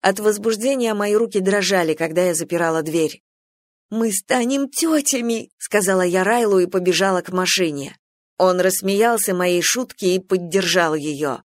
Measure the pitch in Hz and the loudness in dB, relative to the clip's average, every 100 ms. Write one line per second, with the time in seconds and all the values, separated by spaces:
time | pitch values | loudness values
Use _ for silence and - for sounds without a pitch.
0 | 190 196 214 208 220 220 240 269 233 208 | 0 0 0 0 -2 0 0 0 0 -2
1 | 208 208 233 208 190 202 185 190 165 151 | 0 0 2 0 0 0 2 0 0 -2
2 | 165 160 180 165 156 170 165 160 160 165 | -2 0 0 0 -4 -2 0 0 0 0
3 | 156 - _ _ _ _ _ _ _ 214 | 0 -4 _ _ _ _ _ _ _ -2
4 | 226 185 - 254 240 277 277 - 330 311 | -2 -2 -2 -2 0 -2 -2 -4 0 0
5 | 285 269 233 226 226 _ - 208 190 190 | 0 -2 -2 -4 -6 _ -2 0 2 2
6 | 180 185 185 240 220 196 180 185 180 175 | 2 2 2 2 2 2 2 0 0 2
7 | 196 185 180 185 185 - 175 143 139 - | 2 0 -2 -4 -2 0 -2 -4 -10 -16
8 | _ _ _ _ 185 180 185 185 190 196 | _ _ _ _ 2 4 2 0 -2 2
9 | 226 233 - 180 180 175 165 240 247 - | 2 2 0 0 2 2 0 -2 -6 -4
10 | 190 185 185 185 175 185 180 185 165 156 | 0 0 0 -4 0 -2 0 2 2 0
11 | 147 143 147 123 _ | -4 -4 -4 -6 _